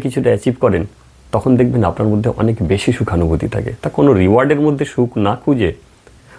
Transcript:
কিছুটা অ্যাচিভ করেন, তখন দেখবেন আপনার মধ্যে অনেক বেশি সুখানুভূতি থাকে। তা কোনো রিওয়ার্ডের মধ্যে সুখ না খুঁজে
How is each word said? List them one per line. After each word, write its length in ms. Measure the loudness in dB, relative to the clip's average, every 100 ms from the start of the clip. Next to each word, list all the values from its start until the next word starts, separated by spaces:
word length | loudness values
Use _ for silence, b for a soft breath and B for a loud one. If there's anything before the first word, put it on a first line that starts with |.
কিছুটা 260 | -2 -2 0
অ্যাচিভ 240 | 0 0 0
করেন, 200 | 0 0 -4 -10 -20 -20 -6
তখন 180 | -2 2 2
দেখবেন 240 | 2 2 0
আপনার 160 | 0 0
মধ্যে 160 | 0 -2 -2
অনেক 140 | -2 0 -2
বেশি 200 | 0 0 -2
সুখানুভূতি 500 | -2 0 0 0 -2 -4
থাকে। 160 | -6 -8
তা 60 | -6 0
কোনো 120 | 2 4
রিওয়ার্ডের 400 | 4 4 2 2 0
মধ্যে 200 | 0 -4
সুখ 160 | -2 -2 0 -2
না 80 | -2
খুঁজে 280 | 0 0 0 -4 -14 _ b b b